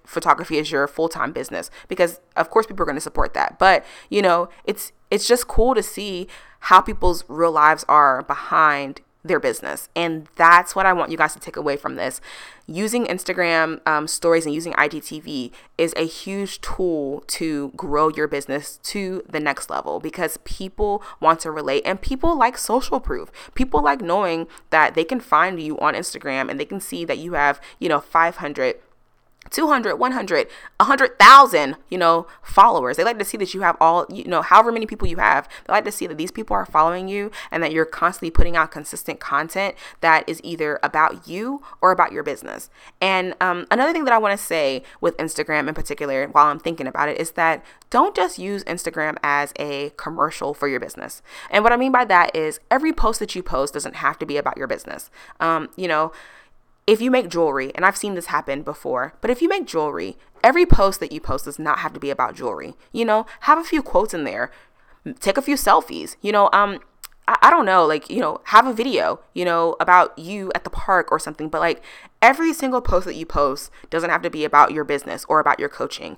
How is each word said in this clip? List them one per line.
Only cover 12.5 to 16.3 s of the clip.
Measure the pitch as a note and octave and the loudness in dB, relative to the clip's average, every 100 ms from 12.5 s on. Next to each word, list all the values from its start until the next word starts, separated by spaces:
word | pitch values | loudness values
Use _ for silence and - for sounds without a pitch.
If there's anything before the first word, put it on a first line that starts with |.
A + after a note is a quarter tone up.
| - - | -20 -12
Using | D#3+ G#3+ B3 A#3 | -6 -2 -2 -2
Instagram, | F3+ - F#3 F3 E3 D#3+ D#3+ - | -4 -6 -2 0 2 0 -2 -2
um, | D3+ D#3 | -2 -2
stories | - E3+ E3 D#3 | -2 2 2 0
and | |
using | D3 E3 - | -6 -6 -2
I | D3+ | -2
G | D#3 | -2
T | - D#3 | -12 -16
V | D#3 C#3+ B2 - _ - | -12 -10 -10 -14 _ -4
is | E3 - | -4 -2
a | E3 | -6
huge | - - | -8 -10